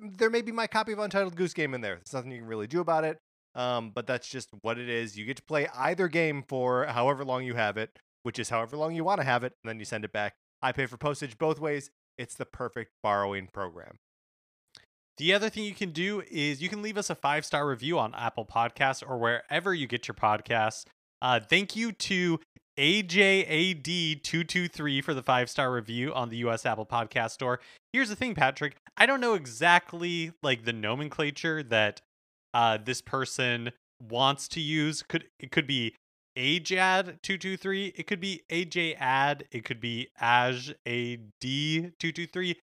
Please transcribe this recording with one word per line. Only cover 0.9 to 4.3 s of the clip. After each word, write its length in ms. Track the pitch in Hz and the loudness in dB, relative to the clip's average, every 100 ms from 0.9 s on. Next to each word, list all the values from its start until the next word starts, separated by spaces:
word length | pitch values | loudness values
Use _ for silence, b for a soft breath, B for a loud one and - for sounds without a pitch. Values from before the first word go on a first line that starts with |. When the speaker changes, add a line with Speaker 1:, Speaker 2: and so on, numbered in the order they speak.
Speaker 1:
of 80 | 208 | -2
Untitled 340 | 208 196 190 | 0 0 0
Goose 180 | 170 175 | 0 -2
Game 220 | - 147 | 0 -2
in 60 | 127 | -2
there. 160 | 107 87 | -4 -6
There's 160 | - | -8
nothing 180 | 135 127 | -8 -8
you 80 | 123 | -10
can 80 | 113 | -6
really 220 | 110 110 | -6 -2
do 120 | 170 | 0
about 220 | 170 160 | 2 2
it, 160 | 156 - _ _ _ 123 | 2 -2 _ _ _ -4
um, 340 | 123 120 113 | 0 0 -2
but 160 | 113 117 | -4 -2
that's 220 | 123 | -4
just 220 | - | -4